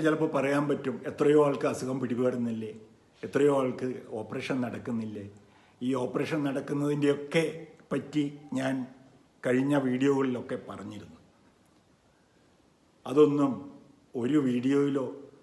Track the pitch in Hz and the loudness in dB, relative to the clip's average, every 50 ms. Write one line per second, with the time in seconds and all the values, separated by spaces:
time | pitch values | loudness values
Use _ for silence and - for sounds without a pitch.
0 | 156 156 151 - 156 151 - 139 131 139 143 143 147 147 143 - - 135 117 - | 2 2 2 2 0 0 0 0 0 2 2 0 2 0 -2 -2 -2 -6 -6 -4
1 | - 143 - - 147 143 147 151 147 143 139 120 - 139 120 - 131 127 131 135 | -8 -10 -2 2 4 6 8 8 6 6 2 0 0 -2 -2 -2 -4 -4 -4 -4
2 | 127 113 120 113 127 127 123 120 120 117 113 110 110 107 - - - - - _ | -2 -2 -2 2 2 0 2 0 -2 -4 -4 -6 -8 -10 -12 -14 -18 -20 -20 _
3 | _ _ _ _ - - - 135 143 147 143 135 131 127 123 - 127 127 123 - | _ _ _ _ -14 -2 2 4 4 6 4 4 2 0 -2 -4 -6 -6 -6 -8
4 | - - 127 110 107 104 123 135 123 - 143 131 123 113 - 104 98 - 120 113 | -10 -10 -8 -8 -8 -8 -8 -10 -6 -4 -2 -2 -2 -4 -6 -8 -6 -6 -6 -4
5 | 113 107 104 104 101 101 - - - - _ _ _ _ _ _ 123 127 131 127 | -4 -6 -8 -10 -12 -12 -16 -20 -20 -20 _ _ _ _ _ _ -4 -2 -2 -2
6 | 123 - - 143 139 - 160 156 143 139 131 139 135 151 147 143 143 147 147 147 | -2 -2 -2 -2 -2 -2 -2 -2 -2 -2 -4 -4 -4 -4 -4 -2 0 0 0 2
7 | 143 143 143 143 - - - 165 160 151 - - - - - - - _ 151 139 | 2 2 2 2 -2 -2 0 0 0 0 -4 -8 -14 -16 -20 -20 -10 _ -6 -6
8 | - - - 151 143 143 - - - - 131 131 131 135 135 131 123 - - - | -6 -2 -2 -2 -2 -2 -4 -12 -14 -6 -6 -2 -2 -2 -2 -2 -6 -8 -12 -20
9 | - - - - - _ _ _ - 131 123 127 135 143 147 143 131 127 127 127 | -20 -20 -20 -20 -20 _ _ _ -2 2 2 2 2 2 2 2 2 0 0 2
10 | 135 139 139 135 135 131 123 117 - - 131 107 - - 98 98 101 104 107 101 | 2 2 4 2 2 0 -2 -4 -6 -8 -8 -8 -8 -12 -12 -12 -12 -12 -12 -14
11 | 92 80 - - - _ _ _ _ _ _ _ _ _ _ _ _ _ _ _ | -16 -16 -20 -20 -20 _ _ _ _ _ _ _ _ _ _ _ _ _ _ _
12 | _ _ _ _ _ _ _ _ _ _ _ _ _ _ _ _ _ _ _ _ | _ _ _ _ _ _ _ _ _ _ _ _ _ _ _ _ _ _ _ _
13 | _ 123 131 147 151 147 147 143 143 131 117 98 95 - - - - - - _ | _ 0 6 6 8 8 8 2 2 2 0 -4 -8 -14 -18 -20 -20 -20 -20 _
14 | _ _ - 131 117 123 147 151 135 127 120 123 120 131 139 143 143 143 135 139 | _ _ -6 -4 -2 2 2 2 2 2 0 0 0 2 2 2 2 2 0 -2
15 | 131 117 - - - - - - | -4 -4 -8 -12 -18 -20 -20 -20